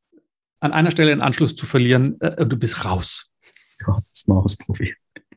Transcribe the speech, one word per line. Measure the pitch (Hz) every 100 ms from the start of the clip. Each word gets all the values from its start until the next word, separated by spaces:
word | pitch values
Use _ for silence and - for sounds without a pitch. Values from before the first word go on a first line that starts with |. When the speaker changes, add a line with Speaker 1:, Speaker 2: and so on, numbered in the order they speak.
| _ _ _ _ _ _
Speaker 1:
an | 147
einer | 151 165
Stelle | 165 156
den | 143
Anschluss | 131 127 143 -
zu | -
verlieren, | 135 120 127 135 -
äh, | 165 165
und | 135
du | 120
bist | 113 - 98
raus. | 92 82 - - _ _ _ _ -
Speaker 2:
Du | -
hast | 98 - -
es | -
mal | 98
ausprobiert. | 98 - - - - - _ - _